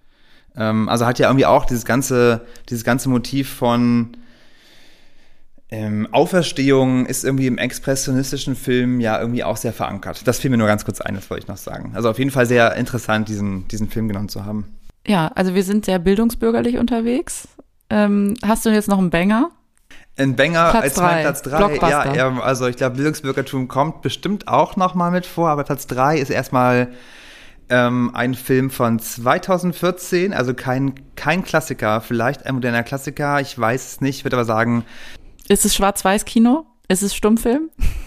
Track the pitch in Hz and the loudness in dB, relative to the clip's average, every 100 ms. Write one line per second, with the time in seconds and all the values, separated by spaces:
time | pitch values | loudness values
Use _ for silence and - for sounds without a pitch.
0 | - _ _ - _ - 110 110 107 117 | -20 _ _ -20 _ -4 -2 0 0 0
1 | 117 127 117 135 80 135 - 120 - 123 | 0 2 4 4 6 4 4 -2 -2 -2
2 | 139 123 120 113 - - - 120 117 127 | 0 2 4 2 -4 -18 -10 -6 -2 0
3 | 131 123 117 135 135 - 120 120 120 120 | 0 -2 -2 -4 -4 -2 0 2 2 2
4 | 117 - - - - - _ - - - | 0 -8 -20 -20 -20 -20 _ -20 -20 -20
5 | - - - - - - - 110 107 107 | -20 -20 -20 -20 -20 -20 -14 -8 -4 -4
6 | 107 - 151 - - - 135 135 131 127 | 0 2 2 2 0 0 4 4 4 2
7 | 123 131 - 135 131 120 123 - - 135 | 0 -2 -2 0 0 0 -4 -4 -4 -2
8 | - 131 135 139 139 123 - 123 123 123 | 0 -2 -2 -4 -4 -4 0 2 2 0
9 | 113 110 117 120 - 117 120 - - 98 | 0 0 -2 -2 -2 -4 -4 -4 -6 -6
10 | 95 80 131 117 139 120 107 104 - - | -10 -6 -2 0 0 2 2 2 -2 -6
11 | - 95 - - - 101 - - - 101 | -6 -8 -8 -10 -10 -12 -12 -12 -10 -2
12 | 113 110 135 135 120 123 113 - 123 120 | -2 0 0 2 4 4 4 2 -4 -4
13 | - 107 107 104 101 95 - 110 107 117 | -2 -2 -2 -2 -4 -4 -6 -4 -4 -4
14 | 110 98 101 104 101 104 104 - - - | -4 -4 -6 -8 -8 -8 -8 -14 -20 -10
15 | - 196 156 - 185 180 185 208 208 185 | -2 0 0 -2 0 0 0 0 0 0
16 | 170 196 233 - 226 233 240 247 240 233 | 2 2 2 0 0 0 0 0 0 0
17 | 226 254 - - - - - _ - 214 | 0 -2 -4 -10 -16 -20 -20 _ -2 0
18 | 208 202 202 - 202 226 226 214 208 196 | 2 2 0 0 0 2 4 2 4 2
19 | 180 165 185 220 330 - _ _ - - | 2 2 2 2 0 -4 _ _ -20 -20
20 | - - 135 123 147 170 170 226 143 180 | -10 -2 0 4 2 4 4 4 2 2
21 | 175 165 156 131 131 151 202 151 170 147 | 2 2 0 -2 -2 2 2 2 2 2
22 | 135 127 131 127 113 127 123 120 131 123 | 2 0 0 0 0 0 -2 0 -2 0
23 | 151 151 135 135 131 135 127 131 151 - | -2 -2 -4 -4 -4 -4 -2 -2 -2 -2
24 | 131 - 170 202 - 123 170 - 185 180 | -6 -4 -4 -4 0 2 2 0 -2 0
25 | 175 180 180 - 165 147 143 143 - 127 | 0 0 -2 -2 0 0 -2 -6 -4 0
26 | 135 156 131 107 - 127 123 123 123 - | 2 2 0 -2 0 2 4 4 0 -6
27 | - - - - - - - 123 123 123 | -20 -20 -20 -20 -20 -18 -2 2 2 2
28 | 120 - 123 127 - 131 135 - 120 117 | -2 -2 -4 -4 0 0 0 0 0 0
29 | - - 120 170 190 180 180 - 175 180 | -2 -4 0 0 0 0 0 -2 -2 -2
30 | - 180 190 - 127 123 131 127 135 131 | -2 -2 0 -2 -2 -4 -2 -2 -2 -6
31 | - - 147 175 - 160 - 135 110 110 | -14 -6 -2 -2 0 -2 -2 -2 0 0
32 | - 117 120 143 143 131 123 117 117 139 | 0 -2 -2 -2 -4 -2 -2 -2 -2 -6
33 | 147 139 147 143 135 - 113 131 - - | -8 -6 -2 -2 -2 -2 0 0 -4 -4
34 | 135 - - 127 117 110 117 120 113 - | -4 -2 -2 0 0 2 2 0 -4 -10
35 | - - - - - 202 208 - 196 202 | -16 -18 -20 -8 0 2 2 2 0 2
36 | 190 208 - 233 233 294 - _ - 196 | 0 0 0 4 4 4 -2 _ -2 -2
37 | 202 - 214 226 240 269 320 - - - | -2 0 2 2 2 0 -2 0 0 0